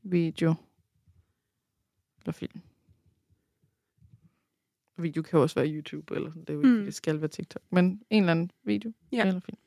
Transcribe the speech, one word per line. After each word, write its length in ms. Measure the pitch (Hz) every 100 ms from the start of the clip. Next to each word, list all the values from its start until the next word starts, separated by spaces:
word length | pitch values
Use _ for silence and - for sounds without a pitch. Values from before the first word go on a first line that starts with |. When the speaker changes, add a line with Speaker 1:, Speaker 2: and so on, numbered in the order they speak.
Speaker 1:
Video. 500 | 202 180 165 - 165 160 _ _ _ _ _ _ _ _ _ _ _ _ _ _ _ _
Eller 100 | -
film. 300 | - - - - _ _ _ _ _ _ _ _ _ _ _ _ _ - - _ _ _ _ _ _ _ -
Video 240 | 170 160
kan 140 | 160 160
jo 40 |
også 140 | 143 -
være 120 | 147
YouTube, 420 | 156 151 151 160 -
eller 140 | -
sådan. 120 | 160
Det 80 | 165
er 40 |
jo 60 | 151
ikke, 100 | 262
Speaker 2:
Mm. 60 | 233
Speaker 1:
fordi 100 | 202
det 80 | 208
skal 260 | - 156
være 60 | 151
TikTok. 340 | - 190 - _
Men 160 | 180 180 196 _
en 140 | 214
eller 80 | 180
anden 200 | 165 170 _
video 300 | - 208 226 - _
Speaker 2:
Ja. 160 | 240 196
Speaker 1:
eller 120 | 180
film. 180 | - -